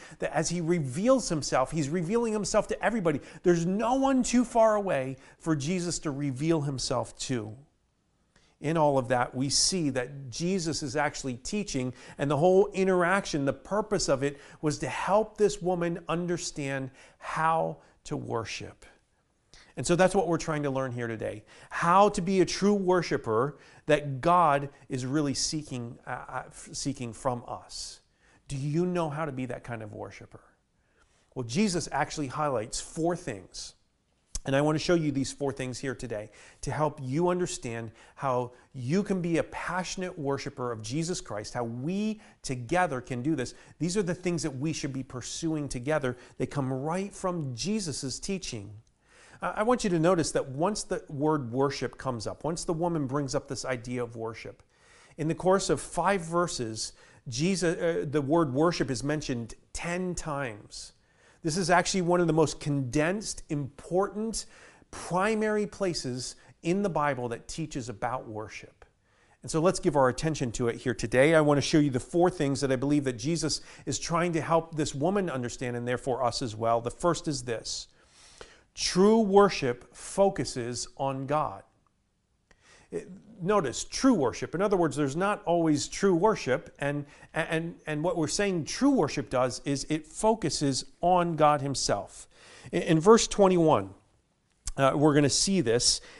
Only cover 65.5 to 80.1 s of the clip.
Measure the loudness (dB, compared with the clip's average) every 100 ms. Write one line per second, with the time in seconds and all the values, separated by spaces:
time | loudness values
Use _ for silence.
65.5 | 0 -2 -2 -4 -2 -4 -6 -8 -12 -20
66.5 | -8 -2 0 0 0 0 0 -4 -6 -8
67.5 | -8 -8 -6 -8 -6 -6 -6 -8 -10 -10
68.5 | -12 -18 _ -20 _ _ _ _ _ -4
69.5 | 2 2 2 2 6 6 4 0 -2 -2
70.5 | 0 -2 -2 -2 -2 2 6 8 8 6
71.5 | 4 4 4 4 0 -2 4 4 4 -2
72.5 | 0 0 0 2 2 0 -2 -2 -2 -2
73.5 | -4 -8 -14 -8 -6 -2 0 0 0 2
74.5 | 0 0 -4 -4 -2 0 0 0 -2 -4
75.5 | -6 -6 -4 -2 -2 -2 0 0 -2 -4
76.5 | -2 2 2 0 -2 0 0 -2 -6 -4
77.5 | -6 -6 -10 -12 _ _ _ -20 -20 -20
78.5 | -20 _ -6 -2 4 6 6 6 8 8
79.5 | 6 -2 -4 -8 -18 -6